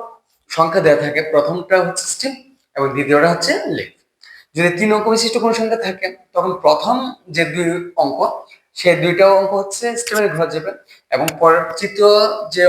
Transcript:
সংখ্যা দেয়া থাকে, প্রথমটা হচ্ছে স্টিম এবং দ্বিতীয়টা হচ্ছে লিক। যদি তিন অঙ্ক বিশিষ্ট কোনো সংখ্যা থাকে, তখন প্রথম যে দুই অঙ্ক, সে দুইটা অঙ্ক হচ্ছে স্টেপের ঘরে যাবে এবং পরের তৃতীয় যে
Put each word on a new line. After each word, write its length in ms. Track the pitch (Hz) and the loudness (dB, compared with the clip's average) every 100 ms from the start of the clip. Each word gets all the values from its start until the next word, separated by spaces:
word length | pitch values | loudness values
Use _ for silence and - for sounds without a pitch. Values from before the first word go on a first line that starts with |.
| - - _ _ _ | -10 -18 _ _ _
সংখ্যা 320 | - 165 190 160 | -2 0 2 4
দেয়া 140 | 143 | 2
থাকে, 180 | 147 151 156 | 2 -4 0
প্রথমটা 420 | 151 147 180 - 185 175 | 0 0 -4 -2 0 0
হচ্ছে 200 | - - | -4 -8
স্টিম 200 | - 262 262 _ _ _ - | -6 -8 -10 _ _ _ -4
এবং 120 | 139 127 | -4 -2
দ্বিতীয়টা 320 | 135 147 160 | 2 4 4
হচ্ছে 200 | 170 254 349 - 143 | 2 -2 -2 -4 -6
লিক। 140 | - _ _ _ _ - _ 151 | -8 _ _ _ _ -20 _ -2
যদি 140 | 175 175 | 0 0
তিন 100 | 214 214 | 0 0
অঙ্ক 120 | 214 | 2
বিশিষ্ট 220 | 226 226 247 | 0 0 -2
কোনো 100 | 226 226 | 0 -2
সংখ্যা 200 | 226 226 185 | -2 -2 -4
থাকে, 200 | 185 190 - _ 175 | -6 -8 -10 _ -4
তখন 160 | 185 185 | -2 0
প্রথম 320 | 151 151 - 254 254 - - 160 | 0 2 0 -2 -4 -12 -8 -2
যে 80 | 160 | -2
দুই 140 | 160 170 180 175 - | -2 -4 -4 -6 -4
অঙ্ক, 160 | 147 - - - - - _ - | -2 -2 -4 -4 -14 -20 _ -2
সে 120 | 175 175 | 2 2
দুইটা 220 | 165 175 190 196 | 0 4 6 6
অঙ্ক 120 | 196 196 | 2 -2
হচ্ছে 240 | 202 - 240 233 | -4 -6 -6 -6
স্টেপের 260 | - 214 202 156 | -4 -2 -2 0
ঘরে 160 | 165 151 | -4 -4
যাবে 160 | 185 190 _ - _ | -8 -12 _ -20 _
এবং 160 | 127 156 156 | -4 -4 2
পরের 240 | 165 165 185 - | 4 4 0 -6
তৃতীয় 340 | 202 202 208 208 214 - - | -8 2 4 6 2 -2 -6
যে 100 | 180 | 2